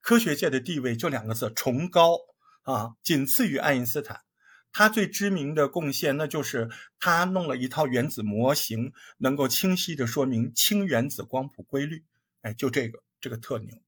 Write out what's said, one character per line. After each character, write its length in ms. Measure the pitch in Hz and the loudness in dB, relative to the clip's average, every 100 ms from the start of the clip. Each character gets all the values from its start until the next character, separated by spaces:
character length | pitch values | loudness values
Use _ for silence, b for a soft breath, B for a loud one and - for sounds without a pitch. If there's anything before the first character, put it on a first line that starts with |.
科 160 | - 233 | 4 4
学 180 | 220 147 | 4 0
界 140 | 170 | 0
的 100 | 131 | 0
地 180 | 127 156 | -2 -4
位 160 | 127 | -2
就 140 | 117 175 | -2 -2
两 180 | 131 107 | -4 -4
个 60 | |
字： 180 | 113 117 - | -4 -4 -2
崇 320 | - 127 175 | -2 0 0
高， 300 | 175 170 170 - _ b b | 6 6 6 -2 _ b b
啊， 320 | - 127 113 - | -4 -2 -4 -8
仅 220 | - 156 135 | 0 0 2
次 220 | - 226 | 2 2
于 80 | 139 | 0
爱 160 | 143 | 0
因 140 | 135 120 | 0 0
斯 160 | 151 | -4
坦。 220 | - - _ _ b b b | -6 -14 _ _ b b b
他 200 | - 208 | 2 4
最 180 | 220 196 | 4 -2
知 220 | - 202 | 0 -2
名 240 | 190 139 | 0 -2
的 120 | 156 143 | 2 2
贡 240 | 175 151 | 0 -2
献， 280 | 139 160 139 | -2 0 0
那 80 | 151 | -2
就 160 | 156 | -4
是 260 | 135 127 113 B B _ | -4 -4 -4 B B _
他 260 | - 170 | 0 2
弄 240 | 180 185 165 | 2 0 -2
了 80 | 127 | -2
一 100 | 127 | -4
套 200 | 156 151 | 0 2
原 200 | 123 131 | 2 0
子 160 | - | -2
模 320 | 107 104 127 | -2 2 2
型， 380 | 147 - 110 127 B B B | 2 0 -4 -6 B B B
能 180 | 135 | -2
够 140 | 143 135 | 2 0
清 260 | - 190 | 2 2
晰 220 | 180 180 151 | 2 -2 -2
地 100 | 120 | -2
说 200 | 120 135 | 0 0
明 260 | 117 120 | 2 0
氢 320 | - - 208 | 0 2 2
原 240 | 196 123 127 | 2 0 0
子 140 | - | -6
光 260 | - 127 135 | -6 -6 -6
谱 140 | - | -12
规 240 | - 139 147 | -6 -4 -4
律。 180 | 160 _ _ _ _ | -8 _ _ _ _
哎， 100 | 113 | -10
就 160 | 110 139 | -2 0
这 220 | 131 117 | 0 -2
个， 120 | 113 _ _ | -8 _ _
这 120 | 131 | -12
个 80 | 113 | -12
特 200 | 113 120 | -8 -8
牛。 220 | 107 - | -8 -18